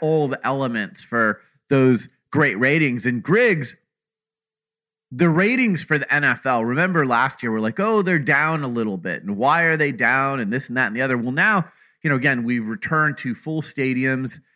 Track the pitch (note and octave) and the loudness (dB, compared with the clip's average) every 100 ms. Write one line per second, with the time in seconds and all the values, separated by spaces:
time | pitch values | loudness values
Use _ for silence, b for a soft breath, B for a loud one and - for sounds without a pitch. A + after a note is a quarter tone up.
0 | D#3 D#3+ C#3+ C3 A#2+ C#3 C3 A2+ G2 - | -2 0 0 -2 -4 -2 -2 -4 -6 -10
1 | - A#2 A2 G#2 b b _ C#3 C3 A#2+ | -6 0 0 0 b b _ 4 4 4
2 | - _ _ D3+ C#3+ G2 B2+ D#3+ D3 A#2+ | 0 _ _ 0 0 2 2 2 2 0
3 | A#2+ B2 A#2 G3+ A#3+ E3+ B2+ - _ _ | -2 -4 0 2 4 2 -4 -12 _ _
4 | _ _ _ _ _ _ _ _ _ _ | _ _ _ _ _ _ _ _ _ _
5 | _ B2+ F3 D#3+ G3+ C4 A#3+ E3+ - D3+ | _ 0 2 4 2 2 0 0 -2 -2
6 | - C#3+ C#3+ A#2+ C3+ A#2+ A2+ C3 F#3 E3+ | 0 0 0 0 0 0 0 0 2 2
7 | C3 A#2 C3+ - A#2+ A2 A2 - G#3+ G#3+ | 2 2 0 -2 -4 -2 -2 0 0 2
8 | F#3 E3+ C#3 C#3+ D#3 D#3+ C3+ A#2+ A2 F#2+ | 2 0 2 2 2 0 -2 -2 -2 -4
9 | F2+ D2+ F#2 G2+ C3 E3 E3 D#3+ C#3+ A#2+ | -6 -6 -6 -2 2 2 2 0 -2 0
10 | A#2+ C3 C#3 C3+ G#2 B2+ - B2 A#2 A2+ | 2 2 0 -2 -2 -4 -4 -2 -2 -2
11 | C3 B2 A#2+ C#3 G3+ G3+ D#3+ b b b | -2 -2 -2 0 2 2 -2 b b b
12 | D#3+ C3+ C#3+ B2+ A#2 B2 A2 A2 - D#3 | -2 0 0 0 -2 -2 -4 -6 -2 0
13 | D3+ C#3+ B2+ A#2 D#3 D#3 D3 - C3 B2+ | 0 -2 -6 -8 -6 -6 -6 -4 -2 0
14 | C3+ C3 C3 - _ | -2 -2 -6 -10 _